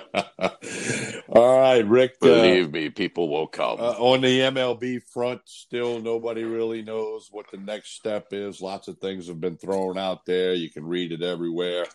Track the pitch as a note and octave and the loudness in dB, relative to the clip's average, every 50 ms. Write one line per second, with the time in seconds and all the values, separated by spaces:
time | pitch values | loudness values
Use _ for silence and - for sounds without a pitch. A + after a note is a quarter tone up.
0 | - - - G2+ - - _ - F#2 - - - - - - - - - - - | -14 -6 -6 -6 -6 -6 _ -6 -4 -4 -4 -6 -12 -14 -12 -8 -6 -6 -6 -6
1 | - - - - - - - A#2 A#2+ B2+ C3 C3 C3 C3 B2+ A#2+ A2 G2+ A2+ B2+ | -6 -8 -10 -12 -12 2 4 6 6 8 6 6 6 6 6 4 4 6 6 6
2 | C3 B2+ - _ - B2+ A#2+ A#2 A2+ F2+ F#2 F2+ F2 D2+ D2 D2+ D2+ D2 - - | 4 4 2 _ 6 6 8 8 8 6 6 4 2 0 -2 -4 -4 -4 -4 -4
3 | F#2 E2 - F2 F2 D2+ D2 D2+ D#2 D2 - - C#2+ A#1 A#1+ G#2 A2+ A#2+ A#2 G#2 | -4 -4 -2 -2 -2 -2 0 -2 -4 -4 -4 -4 -2 -2 -2 -2 -2 -4 -2 2
4 | A#2 B2+ C3 B2+ C3 B2+ B2+ C3 C3 C3+ C3+ C3+ B2+ B2 A#2+ A2+ B2 B2+ B2 A#2+ | 4 4 4 4 4 2 4 4 2 2 0 0 -2 -2 -2 -4 -4 -6 -6 -8
5 | - _ - B2+ A#2+ B2 B2 A2 - - - - - _ A#2+ A#2+ A#2+ A#2+ A#2+ A#2 | -10 _ -6 -4 -4 -4 -4 -6 -12 -20 -20 -20 -14 _ -6 -4 -4 -2 -4 -4
6 | A2 A2+ A#2 A#2 A#2 A#2 A2+ A2+ A2+ A2+ A2+ A2+ A2+ A2+ A2+ A2+ G#2+ G#2+ A2 A2 | -4 -4 -4 -4 -4 -6 -6 -6 -6 -6 -4 -4 -4 -4 -4 -6 -8 -8 -6 -6
7 | A2 G#2+ A2 A2 G#2 _ - G#2 G#2 - - G2 G2 G#2 G#2+ G2+ - - - - | -6 -6 -8 -10 -14 _ -16 -16 -16 -14 -16 -14 -10 -10 -10 -10 -12 -16 -20 -10
8 | - A2 G#2+ G#2 - _ G2 G2+ G2+ G2+ F2+ - F#2 F#2+ G2 F#2+ - - F2 - | -6 -6 -4 -4 -6 _ -8 -8 -8 -8 -10 -10 -10 -10 -10 -10 -10 -14 -14 -10
9 | - F#2+ G2 F#2+ E2+ F2 F2 D#2+ E2 F2+ E2 - - E2+ G2 F#2+ F#2+ F#2 F2+ F#2+ | -8 -8 -8 -8 -10 -12 -10 -6 -6 -6 -6 -6 -6 -4 -4 -2 -2 -2 -4 -4
10 | F#2+ F#2+ F2+ E2+ _ - F2+ F#2 F#2 F#2 F#2 F2+ E2 D#2 - D2+ D2+ E2 F2 F2+ | -4 -4 -4 -6 _ -2 0 0 2 2 0 -2 -2 -6 -8 -12 -8 -6 -4 -4
11 | F2+ E2 E2 D#2 E2+ F2+ F2+ E2+ F2 E2+ E2 E2+ F2 F2+ F2 F2 F2 - | -4 -4 -6 -4 -4 -4 -4 -4 -4 -4 -4 -2 -2 -2 -2 -4 -4 -6